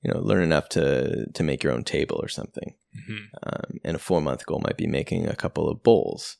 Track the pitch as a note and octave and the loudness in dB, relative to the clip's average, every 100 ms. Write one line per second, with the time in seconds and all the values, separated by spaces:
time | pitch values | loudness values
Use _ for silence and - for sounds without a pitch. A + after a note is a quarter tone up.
0 | - E2 F#2+ G2 E2+ D#2 - - C#2 C#2 | -2 -2 2 4 4 2 2 0 2 2
1 | C#2 - G#1+ - D#2+ C2+ - A#1+ - - | 2 -2 -4 -2 -2 0 0 0 0 0
2 | D2 D#2 - - - - - - _ - | 0 -2 -4 -6 -8 -10 -12 -14 _ -18
3 | - G#2+ G#2 - - - - - - E2 | -12 -12 -12 -14 -8 -8 -8 -8 -6 -6
4 | - F2+ D2+ C2 - D2+ - - D#2+ C#2 | 2 2 2 -4 -4 -2 -2 -2 0 0
5 | - F2 D#2+ - - - D#2 - - A2+ | 0 -2 -2 -2 -4 0 -2 2 6 6
6 | - - - - | 4 -4 -10 -14